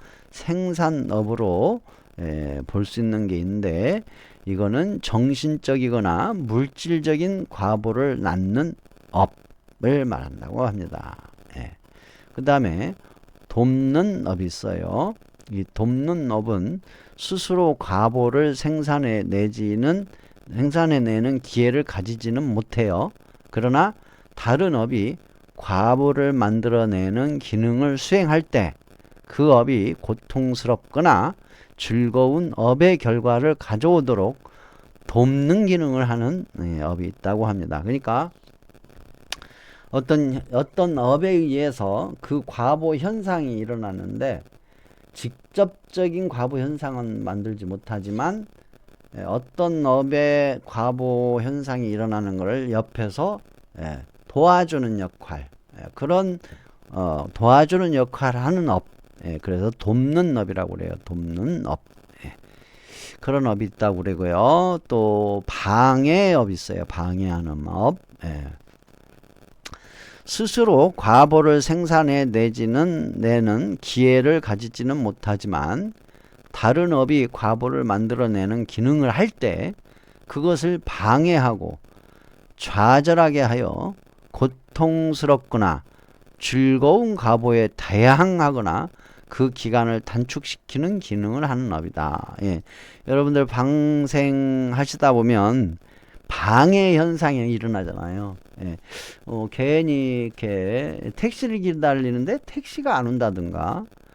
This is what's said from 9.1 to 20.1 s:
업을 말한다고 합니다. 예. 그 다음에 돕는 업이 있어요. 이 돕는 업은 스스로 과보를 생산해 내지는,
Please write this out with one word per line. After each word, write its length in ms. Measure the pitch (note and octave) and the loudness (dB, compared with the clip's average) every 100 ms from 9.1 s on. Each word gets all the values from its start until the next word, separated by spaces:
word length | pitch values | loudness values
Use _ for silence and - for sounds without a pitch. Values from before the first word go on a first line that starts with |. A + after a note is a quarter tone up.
업을 920 | F#2 F#2 - - - _ - A#2 C#3+ B2+ | -2 -2 -4 -20 -20 _ -4 0 0 0
말한다고 600 | D#2 C2 - - G#2+ B2+ | -4 -8 -12 -10 -4 -4
합니다. 520 | G2+ E2 - - - - - - - | -4 -8 -12 -14 -18 -20 -20 -20 -16
예. 140 | A#2+ - _ - - - - | -16 -18 _ -20 -20 -20 -18
그 100 | - | -6
다음에 500 | C3 C#3+ A2+ E2 C#3 F#3+ - - - - - | 2 2 2 -2 -4 -8 -18 -20 -20 -20 -6
돕는 760 | - B2+ C3 C3+ C#3+ G#3 F#3+ F#2 | 0 2 2 2 2 0 -2 -4
업이 180 | F2+ F#2 | -4 -6
있어요. 720 | - G#2+ F2 E2+ G2+ F3 A3+ - _ - | -6 -8 -6 -4 -4 -4 -6 -18 _ -12
이 120 | G2+ F#2+ | -8 -8
돕는 580 | - A2+ B2+ D3 F3 C3+ | -4 -2 0 -2 -2 -2
업은 500 | G#2+ A2 G2+ G2 F3+ - - - - | -2 -2 -2 -2 -6 -12 -20 -20 -14
스스로 580 | - F#3+ - F#3 E3+ C#3+ | -8 -6 -2 2 2 0
과보를 760 | - F#2+ A2 B2 A#2+ C3+ D3+ C3+ | -2 2 2 2 2 2 0 0
생산해 680 | D3+ D#3 D3 C#3+ C3 A2 F2+ | -4 -2 0 0 0 -2 -2
내지는, 800 | G2 G#2+ G#2 G#2+ G#2 C3+ F#3 G3 | 0 -2 -2 -2 0 0 0 -4